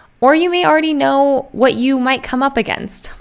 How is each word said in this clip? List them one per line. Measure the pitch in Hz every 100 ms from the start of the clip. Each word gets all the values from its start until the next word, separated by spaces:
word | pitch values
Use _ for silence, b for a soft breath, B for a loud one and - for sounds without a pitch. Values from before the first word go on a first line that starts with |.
| B _
or | 254
you | 311 349
may | 359 330
already | 311 311
know | 294 269 277 277 269 -
what | - 254 220
you | 262 269
might | 254 262
come | - 254
up | 277 269
against, | - - 190 - - -